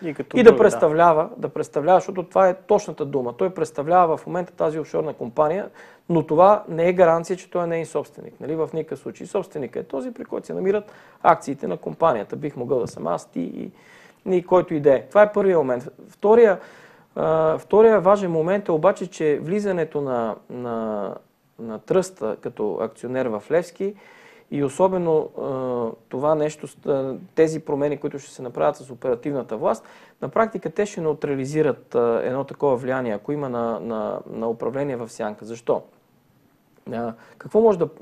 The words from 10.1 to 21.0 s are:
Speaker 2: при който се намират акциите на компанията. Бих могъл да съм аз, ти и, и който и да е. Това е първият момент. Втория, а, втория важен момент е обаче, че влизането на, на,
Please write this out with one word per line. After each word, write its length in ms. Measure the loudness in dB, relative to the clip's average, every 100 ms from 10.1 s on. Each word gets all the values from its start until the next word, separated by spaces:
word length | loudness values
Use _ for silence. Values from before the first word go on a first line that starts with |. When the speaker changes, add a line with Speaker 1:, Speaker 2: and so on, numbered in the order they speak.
Speaker 2:
при 140 | -12 -10
който 220 | -10 -8
се 60 |
намират 380 | -4 -2 -2 -4 -18 -20 _
акциите 440 | 2 2 0 -8 -6
на 100 | -8
компанията. 580 | -8 -2 0 0 -6 -8
Бих 200 | -8 -8
могъл 240 | -4 -2
да 80 | -4
съм 200 | -6 -6
аз, 180 | -6 -8
ти 160 | -10
и, 300 | -8 -10 -14 -16 _ -20 -20 _ -2 -2
и 80 |
който 300 | 2 2 2
и 60 | 2
да 160 | 4 4
е. 100 | 4
Това 180 | 4
е 80 | 4
първият 260 | 4 2 2
момент. 320 | 0 -2 -6 -18 -20
Втория, 500 | _ 4 6 6 4 -6 -20 -20 _ _ -4
а, 420 | 0 0 0 -2
втория 440 | 2 6 6 6
важен 300 | 4 4 2
момент 360 | -2 0 -2 0
е 40 |
обаче, 360 | 2 2 0 -6
че 320 | -2 0 0
влизането 600 | -2 -4 -2 -2 -4 -4
на, 340 | -4 -2 -4 -6 -12
на, 640 | -10 -8 -6 -6 -6